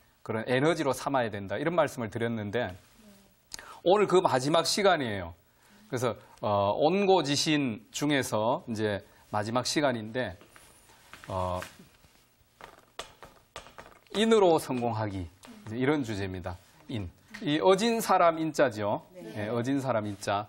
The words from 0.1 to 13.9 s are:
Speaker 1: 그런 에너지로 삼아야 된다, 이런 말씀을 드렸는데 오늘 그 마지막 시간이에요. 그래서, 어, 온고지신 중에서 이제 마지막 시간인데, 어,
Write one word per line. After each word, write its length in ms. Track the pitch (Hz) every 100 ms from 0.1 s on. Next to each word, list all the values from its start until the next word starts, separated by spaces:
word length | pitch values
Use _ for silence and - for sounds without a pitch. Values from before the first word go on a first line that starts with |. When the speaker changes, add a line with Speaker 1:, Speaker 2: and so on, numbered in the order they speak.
| _
Speaker 1:
그런 220 | - 110 113
에너지로 460 | 123 147 165 143
삼아야 380 | 123 - 139 117
된다, 260 | 101 98 101
이런 160 | 151
말씀을 380 | 175 143 - 113
드렸는데 680 | 110 117 113 104 107 110 90 _ _ - - _ _ _ - - -
오늘 240 | - 202 196
그 120 | 180
마지막 500 | 170 131 135 165 160
시간이에요. 640 | - 202 170 123 101 85 87 _ _ _ - -
그래서, 280 | 127 123 104 - -
어, 340 | 117 101 101 104
온고지신 1120 | 147 190 202 190 143 143 165 151 139 104 -
중에서 760 | - 147 143 - 110 107 151 -
이제 340 | 107 107 98 - - _
마지막 340 | 107 107 120 120
시간인데, 720 | - 147 120 107 117 117 90 - - - - _ - - - -
어, 300 | 95 92 90 90 - - _ _ _ _ _ _ _ - - _ - - _ - - _ - - - -